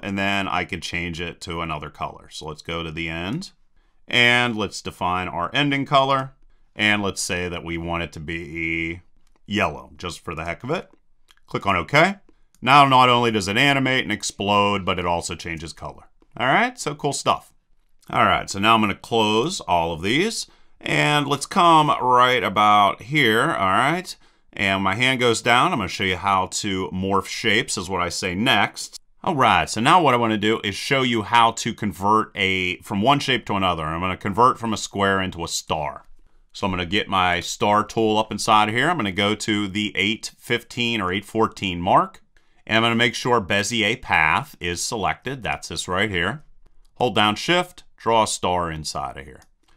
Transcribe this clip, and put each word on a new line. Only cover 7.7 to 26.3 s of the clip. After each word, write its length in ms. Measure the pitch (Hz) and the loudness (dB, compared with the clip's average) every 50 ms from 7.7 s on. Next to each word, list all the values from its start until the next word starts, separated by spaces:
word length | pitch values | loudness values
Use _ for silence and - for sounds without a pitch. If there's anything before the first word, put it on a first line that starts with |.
| 85 82 | -8 -6
want 240 | 82 85 85 82 | -4 -4 -4 -4
it 100 | 85 80 | -4 -6
to 80 | - 82 | -8 -12
be 800 | 78 76 85 82 - 73 80 82 82 82 82 82 82 82 85 87 _ _ _ _ - _ _ _ _ | -10 -8 -8 -8 -10 -10 -8 -6 -4 -4 -2 -2 -4 -6 -8 -10 _ _ _ _ -20 _ _ _ _
yellow, 460 | - 98 101 98 85 73 65 64 67 - | -6 -2 -2 0 -2 -2 -8 -16 -20 -18
just 240 | - - 90 78 - | -12 -10 -10 -10 -10
for 140 | _ - 82 | _ -10 -10
the 100 | 80 80 | -8 -8
heck 200 | 85 82 - - | -8 -8 -8 -6
of 60 | 123 | -6
it. 200 | 156 190 - _ - _ _ _ _ _ _ _ _ _ _ | -6 -6 -6 _ -20 _ _ _ _ _ _ _ _ _ _
Click 200 | _ - 123 - | _ -8 -4 -2
on 100 | 98 95 | 0 0
OK. 400 | 90 80 - - 147 165 190 202 - _ - _ _ _ _ _ _ | 0 0 2 4 4 4 4 2 -4 _ -20 _ _ _ _ _ _
Now, 240 | - 123 135 147 139 | 2 6 8 8 8
not 220 | 135 131 127 127 127 | 8 8 6 6 6
only 220 | 123 120 120 117 | 6 4 4 2
does 180 | 110 107 92 98 | 0 0 -2 0
it 100 | 101 117 | 0 2
animate 460 | 139 143 139 135 131 131 131 131 - | 2 2 2 2 0 0 0 -2 -2
and 80 | 87 | -4
explode, 720 | 107 104 - - - - 104 101 101 101 101 101 101 98 90 | -6 -6 -6 -10 -8 -4 -2 2 4 4 4 4 2 0 -2
but 140 | 95 92 90 | -2 -2 -2
it 60 | 87 | 0
also 300 | 87 87 85 - - 85 | -2 -2 -2 -4 -8 -10
changes 380 | 78 - 87 82 78 82 78 | -10 -10 -10 -10 -10 -10 -14
color. 320 | - - - 73 67 - - _ _ _ _ _ _ | -14 -14 -14 -14 -14 -16 -20 _ _ _ _ _ _
All 100 | - 123 | -4 0
right, 320 | 131 143 196 233 254 247 - | 2 2 2 0 0 -4 -6
so 160 | - 147 147 | -8 -8 -8
cool 180 | 147 - 147 | -4 -4 -4
stuff. 400 | 135 - - 131 92 - - _ _ _ _ _ _ _ _ _ _ _ _ - | -4 -2 0 0 0 -2 -4 _ _ _ _ _ _ _ _ _ _ _ _ -6
All 140 | - - 113 | 0 2 4
right, 240 | 101 87 - - - | 4 4 2 0 -4
so 80 | - 98 | -6 0
now 160 | 98 113 117 | 4 4 6
I'm 60 | 110 | 6
gonna 140 | 107 101 95 | 4 0 -2
close 640 | - - - 120 113 107 107 107 110 123 165 190 - | -6 -6 -4 0 0 2 2 2 0 0 0 -4 -8
all 320 | - - 90 85 82 85 | -2 0 0 0 2 -2
of 100 | 85 78 | -4 -4
these, 440 | 87 101 123 147 196 226 226 - - - _ _ - _ - _ | -4 -2 0 0 0 -2 -4 -8 -10 -12 _ _ -20 _ -20 _
and 460 | - - - 147 151 147 147 147 143 | -6 -2 0 0 2 2 2 0 0
let's 200 | 135 143 139 - | 0 -2 -4 -4
come 440 | - - 202 175 170 165 160 151 147 | -4 0 4 6 6 6 6 6 4
right 520 | - - 123 127 123 123 123 127 127 120 | 0 0 2 4 6 6 6 6 4 2
about 600 | 92 104 95 104 104 104 104 104 101 98 - - | 0 0 2 4 6 6 6 6 6 4 2 -2
here, 400 | - 113 151 156 139 110 107 113 | -10 -2 0 2 4 4 4 4
all 260 | 131 165 - - 98 92 | 2 0 0 0 2 2
right? 460 | 95 107 123 139 165 185 180 - - - _ _ _ _ _ _ | 4 4 2 2 0 -2 -6 -10 -16 -18 _ _ _ _ _ _
And 300 | - - 101 98 98 95 | -6 -2 0 0 2 2
my 120 | 98 95 95 | 0 0 0
hand 260 | 113 127 131 131 120 | 0 0 0 2 2
goes 220 | 123 120 113 113 | 2 2 2 2
down. 300 | - 123 117 123 143 175 | 2 2 4 4 4 2
I'm 60 | 185 131 | 0 -2
gonna 100 | 98 85 | -4 -6
show 160 | - - 101 | -4 -4 -2
you 120 | 95 92 | -2 -2
how 300 | 87 95 98 | -2 0 0